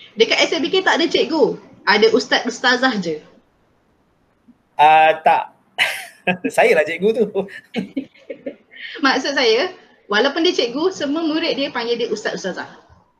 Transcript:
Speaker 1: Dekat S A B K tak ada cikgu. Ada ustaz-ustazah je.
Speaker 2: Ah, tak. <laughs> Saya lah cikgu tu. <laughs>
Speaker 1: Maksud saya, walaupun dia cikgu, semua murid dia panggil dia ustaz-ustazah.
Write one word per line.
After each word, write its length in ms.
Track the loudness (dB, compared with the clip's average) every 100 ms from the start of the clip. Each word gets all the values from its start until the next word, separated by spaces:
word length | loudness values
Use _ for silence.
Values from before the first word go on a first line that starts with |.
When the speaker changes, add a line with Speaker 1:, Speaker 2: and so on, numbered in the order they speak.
| -16 0
Speaker 1:
Dekat 320 | 0 2 -2
S 80 | -2
A 0 |
B 80 | -2
K 80 | 0
tak 160 | 0 0
ada 80 | 0
cikgu. 560 | 0 -2 2 0 0 -12 -8 -2
Ada 240 | 2 4
ustaz-ustazah 880 | 2 0 -2 -2 -4 0 0 0 -2
je. 240 | -4 -6 -10 _ _ _ _ _ _ _ _ _ _ _ _ _ _
Speaker 2:
Ah, 400 | 4 6 8 6 4
tak. 320 | 0 -2 -2 _ _ -4 -4 -4 -14 -8
<laughs> 320 | -4 -4 -2 2
Saya 240 | 4 4
lah 80 | 2
cikgu 220 | 0 0 0
tu. 60 | 0 -2 -6 -12 -12 -10 -8 -8 -10 _
<laughs> 880 | -18 -14 -14 -16 _ -20 -16 -2 0
Speaker 1:
Maksud 300 | 0 -2 0
saya, 400 | 2 2 0 -6 -20 _ -4
walaupun 320 | 0 2 2 0
dia 80 | 0
cikgu, 380 | -2 0 -2
semua 260 | -2 -4 -2
murid 400 | -2 -2 -2 -2
dia 80 | -4
panggil 320 | -4 -4 -2
dia 80 | -2
ustaz-ustazah. 640 | -4 -6 -6 -8 -8 -12 -18 _ -20 _ _